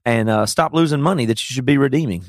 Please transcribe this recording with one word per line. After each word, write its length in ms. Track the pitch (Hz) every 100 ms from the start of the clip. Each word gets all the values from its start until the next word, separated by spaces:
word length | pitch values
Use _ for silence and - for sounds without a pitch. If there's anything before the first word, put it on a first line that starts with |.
and, 260 | 120 117 110
uh, 160 | 110 104
stop 280 | - 160
losing 260 | 160 165 147
money 260 | 151 185 113
that 140 | 117
you 140 | -
should 120 | 131 131
be 120 | 143
redeeming. 480 | 139 139 151 90